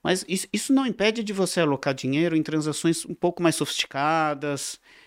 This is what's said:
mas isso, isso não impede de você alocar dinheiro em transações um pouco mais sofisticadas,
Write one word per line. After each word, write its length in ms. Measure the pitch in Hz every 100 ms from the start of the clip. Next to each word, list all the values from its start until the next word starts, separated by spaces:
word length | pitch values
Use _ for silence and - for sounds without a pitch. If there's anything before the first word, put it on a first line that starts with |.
mas 220 | 160 185 -
isso, 200 | 190 -
isso 200 | 208 -
não 140 | 269 262
impede 360 | - 214 233
de 100 | 208
você 280 | 196 180 180
alocar 320 | 156 135 139
dinheiro 400 | 135 131 143 170
em 80 | 160
transações 600 | 151 156 151 143 170 165
um 100 | -
pouco 280 | 175 175 175
mais 120 | 170 -
sofisticadas, 1200 | 147 - - 139 151 160 156 139 147 139 - - _ -